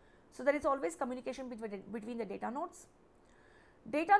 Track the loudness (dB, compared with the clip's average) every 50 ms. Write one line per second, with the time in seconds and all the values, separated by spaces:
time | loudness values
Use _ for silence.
0 | -20 -20 -20 -20 -20 -16 -10 0 4 4 4 4 4 2 2 2 2 -2 -2 -2
1 | -2 -2 -4 -4 -6 -6 -6 -6 -8 -10 -8 -8 -6 -6 -6 -8 -8 -8 -8 -8
2 | -6 -6 -6 -6 -4 -6 -6 -6 -4 -4 -4 -4 -6 -6 -8 -14 -20 -20 -20 -20
3 | -20 -20 -20 -20 -20 -20 -20 -20 -20 -20 -20 -20 -20 -20 -20 -20 -8 -2 0 2
4 | 4 6 6 6